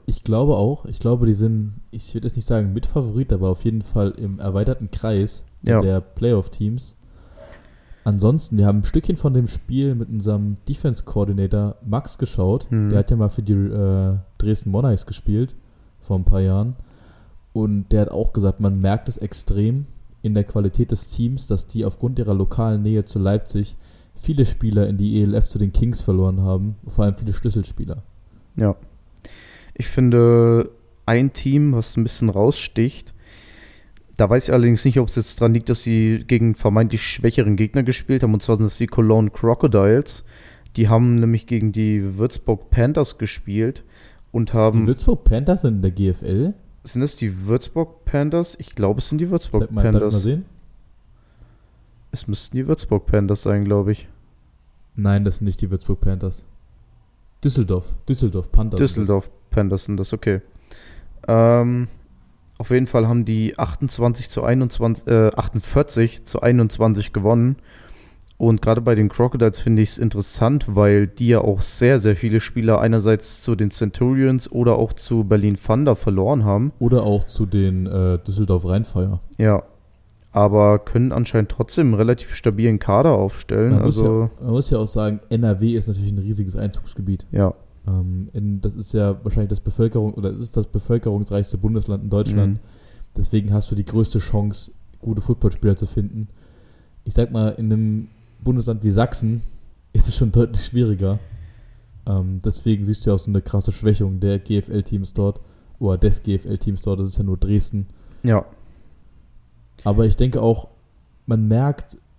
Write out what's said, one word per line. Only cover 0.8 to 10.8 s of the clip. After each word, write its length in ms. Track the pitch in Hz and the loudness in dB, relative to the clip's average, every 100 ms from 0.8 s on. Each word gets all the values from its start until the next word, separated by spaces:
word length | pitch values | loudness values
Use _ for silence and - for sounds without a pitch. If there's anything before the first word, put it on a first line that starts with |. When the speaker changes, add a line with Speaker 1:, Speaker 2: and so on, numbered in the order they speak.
| - | -8
Speaker 1:
Ich 140 | - | -4
glaube, 260 | 117 120 117 | -2 2 2
die 80 | |
sind, 400 | 101 113 110 104 107 - | 2 2 0 -4 -8 -14
ich 240 | 110 - | -16 -12
würd 120 | 113 120 | -8 -6
jetzt 100 | 120 | -6
nicht 100 | - | -2
sagen 260 | 113 101 | 0 0
Mitfavorit, 600 | 104 - 151 120 110 131 | -2 -2 -2 -2 -2 0
aber 160 | 101 92 | 0 0
auf 160 | 90 117 | 0 -2
jeden 160 | 110 | -4
Fall 300 | 104 113 98 | -2 -2 -2
im 260 | - 101 98 | -2 -8 -6
erweiterten 540 | 98 95 107 127 104 | -4 -2 -2 -2 -6
Kreis 540 | - 110 101 107 - - - | -6 -2 -2 -2 -6 -18 -6
Speaker 2:
Ja. 160 | 110 110 | 2 2
Speaker 1:
der 200 | 95 95 | 2 -2
Playoff-Teams. 960 | - - 120 107 - - 104 123 - - - - - - - - - - - - | -4 -4 0 0 -2 -6 -6 -6 -10 -20 -20 -20 -20 -20 -20 -20 -20 -20 -20 -8
Ansonsten, 520 | 110 101 107 156 - 104 | -2 2 2 0 0 2
wir 100 | 101 | 4
haben 120 | 104 | 2
ein 60 | - | 0
Stückchen 300 | 160 - 175 | 0 0 -2
von 180 | 147 | 0
dem 140 | 127 120 | 0 0
Spiel 480 | - - 131 139 120 | -4 -6 -2 -2 -2
mit 140 | 113 | -4
unserem 480 | 110 101 104 104 101 - | -4 -2 -2 -2 -4 -8
Defense-Coordinator 1080 | 143 | -4